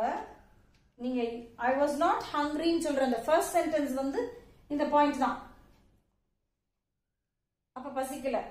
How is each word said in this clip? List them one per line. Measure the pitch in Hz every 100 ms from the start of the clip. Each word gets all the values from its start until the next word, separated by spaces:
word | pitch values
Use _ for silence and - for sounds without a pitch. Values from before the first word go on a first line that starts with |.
| 240 349 - - - - _ _ _ -
நீங்க | 247 247 233 233 - -
"I | 240 269
was | 294 285
not | 339 403 -
hungry"ன்னு | 294 294 302 339 339 302
சொல்ற | 269
அந்த | 262 226
first | - 330 - 349
sentence | 320 311 269
வந்து | 262 269 381 480 - - - -
இந்த | 294 294
point | 294 294 247
தான். | 254 - - - - - _ _ _ _ _ _ _ _ _ _ _ _ _ _ _ _ _ _ _ 262
அப்ப | 269
பசிக்கல, | 254 277 285 262 233 -